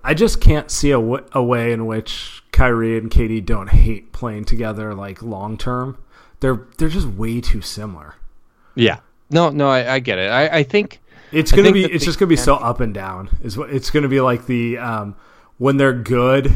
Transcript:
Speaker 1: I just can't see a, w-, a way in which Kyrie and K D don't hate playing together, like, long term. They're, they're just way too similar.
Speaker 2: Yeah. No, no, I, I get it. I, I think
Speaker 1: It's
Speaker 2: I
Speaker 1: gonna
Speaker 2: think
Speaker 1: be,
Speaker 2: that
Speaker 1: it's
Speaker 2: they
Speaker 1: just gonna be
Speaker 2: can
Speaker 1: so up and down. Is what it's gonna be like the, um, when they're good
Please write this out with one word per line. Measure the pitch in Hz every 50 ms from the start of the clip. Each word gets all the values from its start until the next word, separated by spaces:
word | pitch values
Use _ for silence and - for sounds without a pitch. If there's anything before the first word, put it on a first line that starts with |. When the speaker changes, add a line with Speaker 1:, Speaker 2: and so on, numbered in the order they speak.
| -
Speaker 1:
I | 131 156
just | 156 226 214 - -
can't | - - 151 151 143 -
see | - - - 143
a, | 139 123
w-, | 113 113 123 139 - - -
a | 135 123
way | 120 123 120 117 117 117
in | 113 113
which | 110 110 110 110 - - - - - - - _ _
Kyrie | - - 135 127 120 113 113 113 113
and | 113 110 110
K | - - 117
D | 110 113 113
don't | 95 - 113 104 95 -
hate | - - - 110 110 101 - - -
playing | - 127 117 107 104 107
together, | - 117 113 113 110 107 104 107 107 104
like, | 98 101 98 95 - 107
long | 117 107 95 98 107 110
term. | 107 - 127 123 123 127 135 131 - - _ _ - _ _ _ -
They're, | 143 131 127 101 - - _
they're | - - -
just | 156 202 165
way | 120 101 92 110 113 117 120
too | 120 - - 104
similar. | - - - 107 107 104 92 78 76 76 - _ - - - - _ _ _ _ _ _ _
Speaker 2:
Yeah. | 123 117 104 80 - _ _ _ _ _ _
No, | 143 165 170 156
no, | 139 147 143
I, | 139 135 127 120 120 131
I | 135
get | 123 120 101 92
it. | 92 98
I, | 117 131 147 156 165 160
I | 147
think | 127 - 208 208 - - - _ _ _ - - -
Speaker 1:
It's | 147 156 156 -
Speaker 2:
I | -
Speaker 1:
gonna | 196 202
Speaker 2:
think | - 196
Speaker 1:
be, | 196
Speaker 2:
that | 185 156
Speaker 1:
it's | 175 151 -
Speaker 2:
they |
Speaker 1:
just | 170 156 -
gonna | 196 175
be | 165
Speaker 2:
can | 143 123
Speaker 1:
so | 135 139
up | 131 117 117 120 -
and | 123 110 98
down. | 101 95 95 92 92 95 101 - -
Is | - 117 98
what | 123 147 117
it's | 143 131 127 -
gonna | - 151 147
be | 135 135 139
like | 131 127 120 120 123
the, | - 123 120 117 117 120
um, | 117 120 120 113 107 104 101 101 - _ _ _ _ _ _ _
when | _ 123 135 139
they're | 139 139 135
good | 127 120 110 104 127 123 123 127 131 139 135 135 -